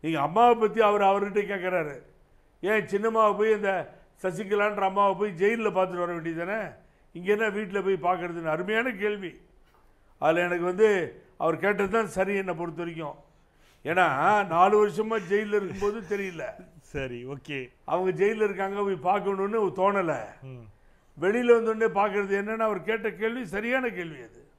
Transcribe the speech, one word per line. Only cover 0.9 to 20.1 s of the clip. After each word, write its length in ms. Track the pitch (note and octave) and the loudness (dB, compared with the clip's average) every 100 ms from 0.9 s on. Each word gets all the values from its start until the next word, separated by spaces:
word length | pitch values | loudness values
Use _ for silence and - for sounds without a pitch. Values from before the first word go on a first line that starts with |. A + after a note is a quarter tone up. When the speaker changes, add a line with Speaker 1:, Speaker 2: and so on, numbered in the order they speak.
| G#3 | 6
Speaker 1:
அவர்கிட்ட 360 | G3 G3+ G3+ G3+ | 4 4 0 -2
கேட்குறாரு. 640 | F#3+ G3 F3+ F3+ D3+ C#3 - _ _ _ _ _ | -2 -4 -2 -2 -4 -10 -18 _ _ _ _ _
ஏன் 240 | F#3 G#3+ F#3+ | 0 0 0
சின்னம்மாவை 520 | G3+ A3 A3+ G#3+ G3 | -2 0 4 2 4
போய், 160 | A3 | 2
அந்த 400 | G#3+ G3+ F#3 D3+ - _ _ | 2 0 -2 -4 -14 _ _
சசிகலான்ற 580 | F#3 E3 G3 G3+ G#3 G3+ | -6 -6 -4 0 0 0
அம்மாவை 360 | F#3+ F#3+ G3+ F#3 | 0 2 2 2
போய் 160 | G#3 | -4
ஜெயில்ல 360 | E3 G3 A#3 G#3+ | 0 0 2 0
பார்த்துட்டு 360 | F#3 F#3 F3+ | 0 -2 -2
வர 100 | F3 | -4
வேண்டியது 320 | E3+ D#3+ E3 E3+ | -4 -6 -6 -6
தானே? 180 | A3 F#3 B2 _ _ _ | -6 -6 -12 _ _ _
இங்க 200 | E3+ F3+ | -12 0
என்ன 160 | G#3 A3 | 0 2
வீட்டுல 360 | G3+ G#3 G3 | -2 -4 -2
போய் 280 | F#3+ F#3+ F3 | 0 0 0
பார்க்கறதுன்னு 340 | F3+ F3 E3+ E3 | 0 -2 -6 -2
அருமையான 460 | D#3+ F#3 A3 B3+ | -2 0 0 -2
கேள்வி. 500 | G#3 G#3 G#3 F#3 C3+ _ _ _ _ _ _ _ _ | -2 -4 -4 -8 -14 _ _ _ _ _ _ _ _
அதுல 240 | C#3+ E3 | 2 2
எனக்கு 200 | F3 F3 | 2 0
வந்து 580 | F3 F3+ A3 G3+ D3 - - _ | -2 4 4 4 -2 -8 -20 _
அவர் 220 | D#3+ E3 | -2 0
கேட்டது 300 | G3 G3 G3 | 0 0 0
தான் 180 | A3 G#3 | 0 -2
சரி 280 | - F#3+ G3+ | -2 -2 0
என்னை 180 | F#3+ | -4
பொறுத்த 300 | E3 E3+ D#3 | -4 -6 -6
வரைக்கும். 320 | E3+ D#3+ D3+ C#3 - _ _ _ _ _ | -8 -8 -10 -12 -20 _ _ _ _ _
ஏன்னா 240 | C3+ E3+ E3+ C3+ D#3+ G#3 F#3+ | -2 2 4 4 4 4 2
நாலு 400 | E3 F#3+ G#3+ G#3 | 4 6 6 4
வருஷமா 320 | D#3+ A3 A3 F3 | 2 -2 -2 0
ஜெயில்ல 240 | G3+ G#3+ | -2 2
இருக்கும்போது 640 | G#3 F#3+ G3 G3+ A3 F3 G3+ | -2 -2 -2 -2 -4 -6 -6
தெரியல. 260 | G3 E3+ B2 G#2 - - | -6 -8 -10 -10 -18 -20
Speaker 2:
சரி, 440 | - D3 C3+ A#2+ B2 | -12 -8 -8 -8 -10
ஓகே. 460 | C#3 - C#3+ B2+ _ - | -12 -8 -10 -10 _ -4
Speaker 1:
அவங்க 380 | E3+ F#3 E3 | -2 0 2
ஜெயில்ல 200 | G3+ A3 | 2 2
இருக்காங்க, 380 | G#3 F#3 G3 G3+ | -2 0 -4 -2
போய் 140 | G3+ F3+ | -2 -2
பார்க்கணும்னு 720 | F3+ G3+ F#3+ G3 G3 A3+ G3+ | 0 0 0 -2 -2 0 0
தோணல. 500 | D3 F#3+ G3+ F3 | 2 2 2 0